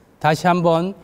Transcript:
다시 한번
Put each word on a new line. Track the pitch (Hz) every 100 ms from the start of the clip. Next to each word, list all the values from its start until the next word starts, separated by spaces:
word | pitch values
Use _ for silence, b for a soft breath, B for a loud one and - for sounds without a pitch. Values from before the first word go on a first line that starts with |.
| _ -
다시 | 151 156 180
한번 | 175 170 165 185 196